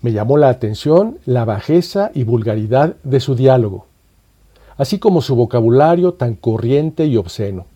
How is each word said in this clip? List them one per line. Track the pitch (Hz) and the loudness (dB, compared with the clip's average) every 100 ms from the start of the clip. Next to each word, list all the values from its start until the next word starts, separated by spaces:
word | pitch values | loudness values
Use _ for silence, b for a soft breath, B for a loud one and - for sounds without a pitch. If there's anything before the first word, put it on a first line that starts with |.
Me | 120 | -2
llamó | 110 107 143 | -2 0 4
la | 143 | 4
atención | 127 110 104 - 160 214 240 - | 2 -4 -6 2 2 2 -4 -4
la | 123 | -2
bajeza | 110 104 - 160 175 202 202 | 0 -4 0 0 0 -4 -4
y | - | -2
vulgaridad | 117 117 110 110 107 127 151 - | -2 0 0 -4 0 0 0 -2
de | 139 135 | -2 -2
su | - 127 | 0 0
diálogo, | 131 131 110 95 - _ _ _ _ _ _ b b b | 4 4 2 -4 -16 _ _ _ _ _ _ b b b
así | 139 208 | -4 0
como | 220 180 | 0 0
su | 135 127 | 0 0
vocabulario | 117 123 113 123 151 175 180 | 0 2 2 4 4 4 0
tan | 175 120 107 | -2 -6 -4
corriente | - 110 117 139 156 151 156 | -4 -2 0 0 -2 -2 0
y | 120 | 0
obsceno. | 87 - 104 98 92 | -2 -6 -8 -8 -14